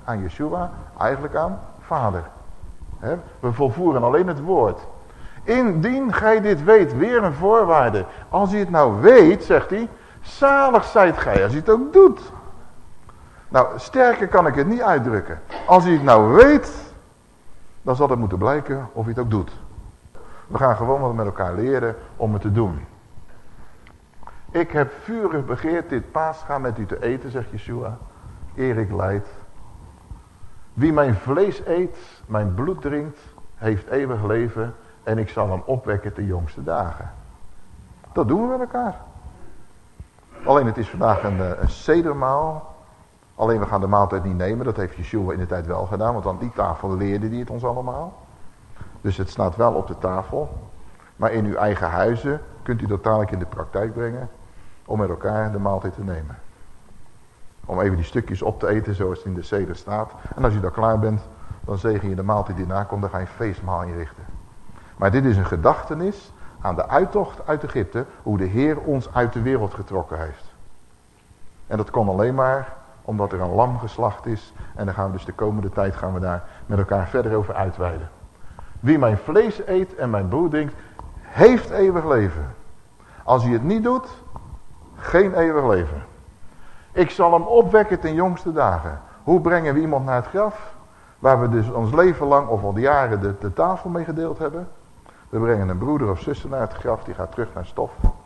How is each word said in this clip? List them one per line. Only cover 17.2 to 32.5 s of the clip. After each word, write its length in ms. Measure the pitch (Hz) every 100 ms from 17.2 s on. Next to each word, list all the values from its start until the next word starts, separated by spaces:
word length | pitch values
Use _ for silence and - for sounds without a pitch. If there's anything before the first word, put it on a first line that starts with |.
| _ _ - - - -
dan 140 | - 127
zal 120 | 143
het 100 | 123
moeten 200 | 110 90
blijken 500 | 107 147 143 139 123
of 140 | - 113
u 20 |
het 100 | 117
ook 120 | 120
doet. 220 | 107 87 - - - - - - - - - -
We 120 | 104
gaan 180 | 131 104
gewoon 240 | 117 139
wat 140 | 131
met 120 | 113 104
elkaar 280 | 95 92
leren 420 | 90 120 135 117 113 - -
om 160 | 113
het 100 | 104
te 100 | 104
doen. 320 | 104 107 78 - - - - - - - - - - - - - - - - -
"Ik 200 | 170 170
heb 200 | 151 135 -
vurig 420 | - 226 196 156
begeerd 440 | 127 120 160 170 165
dit 220 | 127 -
Pascha 480 | 156 160 156 - 143
met 200 | 131 110
u 80 | 98
te 160 | 104
eten," 280 | 120 127 131
zegt 200 | 123 113
Yeshua, 460 | 107 - 120 117 113 - - - - -
"eer 240 | - 131 113
ik 140 | 101
lijd. 340 | 92 95 101 101 - - - - - - - - - - - - - -
Wie 200 | - 151
mijn 220 | 151 139
vlees 520 | 98 123 143 202 - -
eet, 300 | 170 180 - - - -
mijn 280 | 107 104